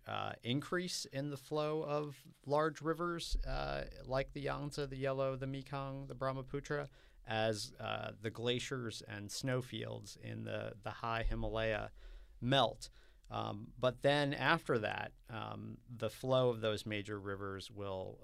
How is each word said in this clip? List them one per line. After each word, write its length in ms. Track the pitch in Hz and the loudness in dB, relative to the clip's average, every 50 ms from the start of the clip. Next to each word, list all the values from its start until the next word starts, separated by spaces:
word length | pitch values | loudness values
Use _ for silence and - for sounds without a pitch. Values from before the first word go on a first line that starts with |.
| - | -6
uh, 280 | 110 107 101 101 104 - - - | -4 -2 -2 -2 -2 -4 -4 0
increase 640 | 110 123 147 139 - 180 180 180 175 - - - - - | 0 2 2 2 0 0 0 0 0 -2 -4 -4 -4 -4
in 160 | 135 143 147 | -2 -2 -2
the 80 | 143 135 | -4 -6
flow 440 | - - 151 151 151 151 156 156 160 | -6 -2 0 2 2 2 2 0 0
of 340 | 147 147 147 151 147 139 - - - - - - | 2 0 0 0 -2 -6 -10 -14 -20 -20 -10 -2
large 360 | 131 139 151 156 160 151 - | 2 4 6 6 4 2 0
rivers, 560 | 139 160 160 156 175 175 170 170 - - - - - - | 0 0 2 2 0 0 0 -2 0 2 2 2 2 2
uh, 360 | 135 139 143 143 139 143 143 - - - - | 0 0 0 0 0 0 -2 -4 -8 -10 -4
like 280 | 127 127 135 139 135 - | 0 0 0 0 0 -2
the 80 | 147 | -4
Yangtze, 440 | 139 135 135 139 143 147 139 - 143 | -2 -2 -2 -2 -2 -4 -2 -2 -4
the 120 | 135 135 131 | -2 -2 0
Yellow, 400 | 131 135 135 135 135 135 135 131 | 0 2 2 2 2 2 2 0
the 100 | 135 135 | -2 -2
Mekong, 600 | 135 135 131 - 143 135 135 135 135 135 139 135 | -2 -4 -4 -4 -4 -4 -4 -4 -4 -6 -6 -8
the 60 | 131 | -6
Brahmaputra, 760 | 120 135 135 131 135 131 131 - 143 139 - 147 143 147 139 - - - - - - - | -2 0 0 0 -2 -2 -4 -4 -4 -2 -2 -2 -2 -2 -4 -8 -16 -20 -20 -20 -12 -4
as, 460 | - 110 110 110 113 110 104 110 113 - - | 0 2 4 6 4 4 2 -2 -6 -8 -6
uh, 320 | 113 107 107 110 110 110 107 101 | -4 -2 -2 -2 -2 -4 -6 -4
the 80 | 104 113 | -4 -4
glaciers 720 | - - 113 120 123 127 - - 139 127 120 113 104 - - - | -2 0 2 2 2 2 0 -2 -4 -4 -4 -4 -6 -6 -8 -8
and 240 | 101 101 104 101 | -8 -8 -6 -6
snowfields 840 | - - - 131 127 127 123 - - 113 113 110 113 113 104 - - - | -6 -2 0 0 2 0 0 -2 -6 -6 -6 -4 -6 -6 -8 -10 -12 -10
in 220 | 110 113 110 110 110 | -10 -8 -8 -6 -4
the, 300 | 110 104 107 107 110 113 104 - | -4 -4 -4 -4 -4 -6 -8 -8
the 80 | 117 | -8
high 340 | 104 - - 117 113 113 117 - | -6 -4 -2 -2 0 2 2 2
Himalaya 640 | 117 117 113 107 107 110 110 110 107 104 104 107 - - - - - - - - - - | 2 2 0 0 0 2 2 2 2 0 -2 -4 -10 -12 -14 -14 -14 -14 -16 -16 -8 -2
melt. 480 | 120 123 139 139 123 - - - - - - - - - - - - - | 2 6 6 8 6 6 4 -2 -10 -12 -14 -16 -20 -20 -20 -20 -10 -6
Um, 360 | 113 110 110 110 107 104 110 - - - | -4 -2 -2 -2 -4 -6 -8 -12 -2 0
but 240 | 123 127 117 123 - | 2 2 2 4 4
then 300 | 139 143 147 143 139 139 | 6 6 6 4 2 2
after 440 | - 127 139 165 160 - - 139 117 | 2 4 4 4 4 4 2 2 2
that, 340 | 104 101 98 101 104 - - - - - | 2 2 0 -2 -4 -6 -8 -14 -14 -10
um, 480 | 113 110 107 107 107 107 107 110 113 117 - 123 123 110 | -8 -6 -6 -6 -6 -8 -8 -8 -10 -12 -14 -14 -6 -2
the 120 | 113 107 | -2 -2
flow 400 | - - - 131 131 131 127 123 | -2 -2 0 4 6 6 6 6
of 120 | 117 113 | 4 4
those 240 | 110 110 107 101 - | 2 2 2 0 0
major 340 | 107 107 104 98 104 107 101 | -2 -2 -2 -2 -4 -6 -4
rivers 520 | 95 101 98 95 101 98 98 98 92 - | -4 -4 -4 -4 -4 -4 -4 -6 -8 -8
will, 480 | 104 101 101 98 95 92 95 101 104 - | -8 -6 -4 -4 -4 -4 -4 -6 -8 -10